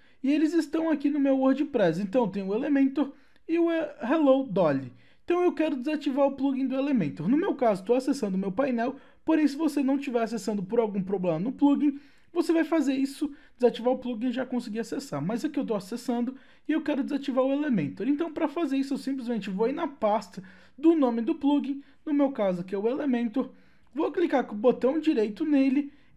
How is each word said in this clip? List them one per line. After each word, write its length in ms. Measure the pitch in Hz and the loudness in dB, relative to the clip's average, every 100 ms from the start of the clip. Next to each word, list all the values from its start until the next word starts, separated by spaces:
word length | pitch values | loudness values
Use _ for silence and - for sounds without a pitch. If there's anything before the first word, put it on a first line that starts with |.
| - - | -20 -6
E 80 | 262 | 0
eles 220 | 302 311 | 2 2
estão 360 | 339 311 320 320 | 2 0 0 0
aqui 200 | 302 294 | 0 0
no 100 | 294 | 2
meu 180 | 269 269 | 2 4
WordPress. 640 | 262 262 302 240 180 165 | 4 2 0 2 2 2
Então, 260 | 202 262 214 | 0 0 0
tem 140 | 196 | -2
o 140 | 190 214 | -4 -2
Elementor 560 | 302 277 269 277 277 - - _ - | 0 2 4 2 -2 -4 -20 _ -2
e 140 | 330 | 0
o, 100 | 339 | 2
eh, 260 | 330 320 - | 0 -2 -6
Hello 420 | 226 330 285 269 | -2 4 4 4
Dolly. 500 | 269 185 165 139 127 - - - - | 2 2 2 2 -4 -14 -20 -10 -2
Então, 180 | 349 | 2
eu 80 | 359 | 2
quero 240 | 330 311 269 | 2 0 -2
desativar 500 | 247 302 302 262 277 | -2 -4 -2 2 2
o 120 | 277 | 2
plugin 300 | 277 262 262 | -2 -2 -2
do 80 | 262 | -2
Elementor. 520 | 277 262 147 131 160 | 0 0 0 -2 0
No 80 | 294 | 2
meu 180 | 392 | 2
caso, 280 | 285 240 185 | 0 2 0
estou 160 | - 247 | 0 0
acessando 380 | 262 269 208 190 | 2 -2 -2 -2
o 20 | |
meu 140 | 196 | -2
painel. 440 | 190 277 233 240 269 - - - | -2 -2 0 -2 -6 -16 -8 0
Porém, 200 | 320 294 | 2 2
se 120 | 277 | 2
você 260 | 320 294 | -2 0
não 140 | 262 277 | 0 0
estiver 260 | 277 233 | -2 -2
acessando 400 | 226 233 - 208 | -2 -2 -4 -4
por 160 | 190 233 | -2 0
algum 240 | 220 196 | 0 -2
problema 340 | 185 196 180 160 | -2 -2 0 -2
no 140 | 220 | -4
plugin, 480 | 262 285 285 285 277 - - - | 2 2 4 2 -2 -8 -20 -6
você 220 | 349 330 | -2 2
vai 100 | 330 | 2
fazer 300 | 311 330 262 | 2 2 2
isso, 360 | 269 269 - 294 - - - | 0 -2 -4 -8 -8 -20 0
desativar 340 | 240 233 240 | 0 2 0
o 60 | 254 | 0
plugin 300 | 247 226 254 | -2 -4 -4
e 40 | |
já 140 | 240 254 | -4 -4
conseguir 340 | 247 226 214 | -4 -4 -6
acessar. 420 | 226 302 - 147 | -6 -8 -6 -6
Mas 220 | 160 226 | -4 -2
aqui 160 | 302 302 | -2 -4
eu 40 | |
estou 120 | 208 208 | -2 -4
acessando 580 | - 233 - 240 240 269 - - - | -4 -6 -4 -2 -2 -6 -16 -10 -2
e 60 | |
eu 100 | 311 | -2
quero 220 | - 285 | 0 -2
desativar 400 | 220 277 - 254 | -2 -4 -2 0
o 80 | 262 | 2
Elementor. 560 | 277 302 214 143 - 226 | 0 0 0 0 -2 -2
Então, 240 | 294 330 | 0 -2
pra 160 | 294 320 | -2 -4
fazer 300 | 339 302 269 | -2 -2 -2
isso, 160 | 269 | -2
eu 40 | 269 | -4
simplesmente 520 | - 269 233 226 214 | -4 -6 -4 -4 -4
vou 180 | 190 226 | -2 -2
ir 60 | |
na 120 | 302 339 | -2 -6
pasta 560 | - 214 214 - - - - - - | -2 0 0 -4 -14 -18 -20 -20 2
do 180 | 311 330 | 4 4
nome 260 | 254 233 | 2 0
do 140 | 226 320 | -2 0
plugin. 480 | 277 294 240 277 - - 320 | 2 2 0 -6 -12 -14 -2
No 80 | |
meu 180 | 285 269 | 2 2
caso 300 | 269 202 180 | 2 0 -2
aqui 120 | 185 | -4
é 40 | 202 | -2
o 100 | 220 | -2
Elementor. 640 | 285 302 240 233 269 262 - - - - | -2 0 0 0 -2 -4 -8 -20 -20 -10
Vou 160 | 262 339 | -4 -2
clicar 360 | 330 339 277 240 | 0 2 2 0
com 100 | 208 | 0
o 20 | |
botão 440 | 240 240 247 311 | 2 2 2 2
direito 420 | 302 254 214 208 | 2 2 0 -2
nele 480 | 311 285 269 269 285 - - | 2 4 4 2 -2 -8 -20